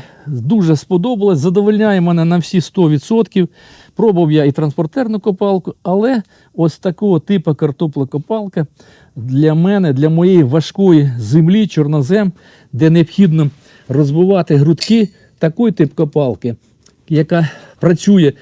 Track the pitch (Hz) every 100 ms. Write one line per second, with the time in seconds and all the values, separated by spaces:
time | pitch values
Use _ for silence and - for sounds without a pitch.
0 | - - 143 131 120 220 165 147 - 180
1 | 226 233 202 165 165 185 208 214 214 190
2 | 175 170 165 175 156 190 - - 165 147
3 | - 226 220 190 175 _ - - _ -
4 | 220 175 160 151 147 139 156 139 160 269
5 | 233 214 214 185 202 190 - - 185 190
6 | 226 247 - _ _ - 165 - 190 165
7 | 208 170 - 196 160 143 151 135 165 143
8 | 135 147 - 220 202 180 147 _ _ _
9 | _ - 117 135 156 156 180 202 175 131
10 | 156 165 180 185 131 160 - - 196 156
11 | 143 120 104 156 160 208 202 - 147 151
12 | 131 202 196 - _ - _ 117 156 170
13 | 156 - 190 160 143 - _ _ - 131
14 | 143 156 185 196 160 147 143 160 - 226
15 | 202 _ _ _ 160 160 233 - - -
16 | 151 151 135 107 123 113 _ _ _ _
17 | - 156 156 170 151 - - _ 180 175
18 | - 196 147 -